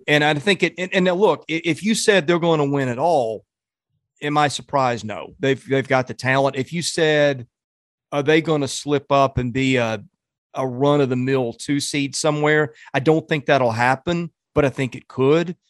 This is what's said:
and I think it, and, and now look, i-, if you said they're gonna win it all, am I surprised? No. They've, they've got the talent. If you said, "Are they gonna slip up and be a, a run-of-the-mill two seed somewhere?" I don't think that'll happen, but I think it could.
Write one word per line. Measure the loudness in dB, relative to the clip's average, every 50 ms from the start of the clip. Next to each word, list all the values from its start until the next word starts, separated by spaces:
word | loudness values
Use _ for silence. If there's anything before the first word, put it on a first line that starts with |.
| _ 0
and | 0 2 2
I | 2 0
think | 0 0 -2 0 0
it, | -2 -2 -4 -6
and, | -8 -4 -2
and | 0 0
now | 0 2
look, | 2 2 2 0 0 -4 -6
i-, | -6 -4 -2
if | -4 -4 -2
you | -2 -2 -2
said | 0 2 2 2 2 2 0
they're | 0 0
gonna | 2 2 2 2 2 0
win | 0 0 -2 -2
it | -2 -2
all, | 0 0 2 0 0 -2 -4 -8 -12 _ _ _ _ _ _ _ _ _ _ _ _ _ _ _
am | -6 -2 0 2
I | 2 2
surprised? | 0 -4 -8 -4 -2 0 0 0 -2 -4 -6
No. | -10 -10 -12 -12 -14 -8 -4
They've, | -2 -2 -2 -2 -4 -4
they've | -2 -2 0 0
got | 0 0 0
the | -2 -6
talent. | -4 -2 0 2 2 2 0 -2 -4
If | -6 -6 -6
you | -6 -6
said, | -4 -2 0 0 2 2 2 2 2 0 -2 -8 -16 _ _ _ _ _ _ _ _ _ _ _ _
"Are | -6 -2
they | 0 2 2 2
gonna | 2 2 0 0 -2 -4
slip | -6 -8 -4 -2 -2 -2 0 2
up | 2 4 4 2 0 -2
and | -4 -4
be | -2 -2 0 2 2 2
a, | 0 -2 -4 -6 -10 -14 _ _ _ _ _ _ _ _ -8
a | -6 -6 -6
run-of-the-mill | -4 0 2 2 4 2 2 0 0 -2 0 0 0 0 -2 -4 -6
two | -8 -6 -4 -4 -4
seed | -4 -4 -4 -4 -4 -4 -4
somewhere?" | -2 -2 -2 0 0 2 2 2 2 0 -2 -6 -12 -12 -6 -4
I | 0
don't | 2 2 2 2 0 -2
think | -4 -2 2 2
that'll | 2 4 2 2
happen, | 2 2 2 2 2 0 -2 -4 -4 -4 -4 -8 -10 _ _ _ 0
but | 0 0
I | 0
think | 0 -2 -4 -6 -6
it | -10 -18 -10
could. | -4 0 2 4 4 2 2 -2 -6 -12 _ _